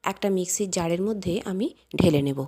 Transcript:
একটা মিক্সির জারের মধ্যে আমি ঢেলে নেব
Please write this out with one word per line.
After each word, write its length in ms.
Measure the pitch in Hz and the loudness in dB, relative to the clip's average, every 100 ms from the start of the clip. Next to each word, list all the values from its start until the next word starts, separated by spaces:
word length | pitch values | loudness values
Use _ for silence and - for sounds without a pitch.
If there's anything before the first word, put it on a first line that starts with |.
একটা 240 | - 196 208 | -4 -2 0
মিক্সির 400 | 190 180 - 202 | 0 0 -2 -2
জারের 320 | 185 170 175 | 0 0 0
মধ্যে 300 | 196 220 180 180 | 0 -2 -2 -4
আমি 220 | 269 190 269 - _ - | -4 -4 -4 -6 _ 2
ঢেলে 240 | 180 147 | 4 4
নেব 160 | 139 135 | 2 -2